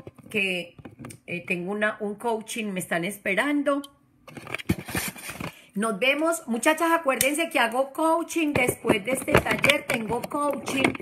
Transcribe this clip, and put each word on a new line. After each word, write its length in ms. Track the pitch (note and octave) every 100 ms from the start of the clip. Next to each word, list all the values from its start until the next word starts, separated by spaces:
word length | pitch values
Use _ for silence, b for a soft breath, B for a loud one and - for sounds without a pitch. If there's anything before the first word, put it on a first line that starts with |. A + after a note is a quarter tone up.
| - - -
que, 440 | G#3+ G3 F3+ E3+ - - - - - -
eh, 180 | F3 F3
tengo 260 | F3 F3
una, 260 | G#3 G#3+ G#3+
un 140 | G#3
coaching, 540 | G#3 A#3+ A3 A3 A#3+ G#3
me 80 | F#3
están 240 | F3 E3+
esperando. 760 | F3 G3+ G3+ F#3+ C#4 D4 C#4+ C#4+ - _ _ _ - - - - - - - - - - - - - B B
Nos 240 | F#3+ A3+ F#3+
vemos. 480 | B3+ C#4+ D#4+ E4 -
Muchachas, 440 | A3+ D#4 D#4 E4
acuérdense 600 | E4 C#4 A#3+ C4 D4 E4
que 80 | C#4+
hago 340 | A#3 B3 C4+
coaching 640 | - D#4+ E4 E4 E4 D4+
después 500 | C#4+ B3 - A#3 G#3+
de 60 | G#3
este 220 | C4 -
taller. 520 | - A#3 G#3+ C4+ D4 -
Tengo 360 | A#3+ G#3+ A#3
coaching 720 | - D4 D4 C4+ - C#4 C4 -